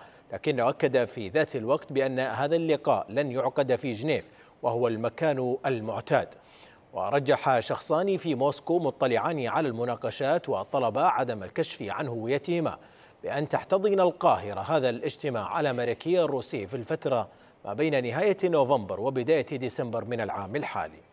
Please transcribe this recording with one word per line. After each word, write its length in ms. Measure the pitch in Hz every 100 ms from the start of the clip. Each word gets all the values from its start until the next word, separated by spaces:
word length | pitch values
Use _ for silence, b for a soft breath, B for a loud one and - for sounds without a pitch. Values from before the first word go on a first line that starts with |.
| B B _
لكنه 360 | 95 - 131 120
أكد 360 | 135 143 127 117
في 240 | - 101
ذات 260 | 131 151 131
الوقت 380 | 110 151 -
بأن 260 | 135 131 127
هذا 360 | 131 110 143 165
اللقاء 500 | 165 143 - 110 -
لن 220 | 123 147
يعقد 440 | 127 127 - 135 123
في 180 | 135
جنيف 320 | 110 143 123 - B B B
وهو 260 | 123 117 120
المكان 720 | 110 117 - 160 135 127 131 139
المعتاد. 600 | 123 110 101 - 143 - - B B B B _
ورجح 640 | - 95 143 135 135 143 123
شخصان 580 | - 135 - 156 196 190
في 180 | 170 135
موسكو 440 | 139 139 - 170
مطلعان 680 | 151 - 131 113 127 160 117
على 200 | 110 151
المناقشات 840 | 113 123 117 117 - 135 170 -
وطلبا 520 | 104 98 139 120 110
عدم 420 | 170 110 127 110
الكشف 380 | 92 - 160 -
عن 260 | 107 107 143
هويتهما 680 | 117 113 139 160 170 147 80 B B B B
بأن 260 | - 135 151
تحتضن 500 | 151 - 190 208 196
القاهرة 640 | 180 170 175 101 104 98
هذا 280 | 98 156 127
الاجتماع 680 | 117 139 - 151 120 92 120
الأمريكي 640 | 147 123 120 113 160 180
الروسي 460 | 160 131 - 135 98
في 100 | 131
الفترة 500 | 110 156 143 123 101 B B B 101
ما 80 |
بين 300 | 107 160 139
نهاية 340 | 123 127 202 190
نوفمبر 560 | 185 160 127 139 98 95
وبداية 580 | 120 131 120 156 120 139
ديسمبر 480 | 127 - 123 113 110
من 160 | 120
العام 340 | 104 101 98 -
الحالي. 500 | - 104 78 78 -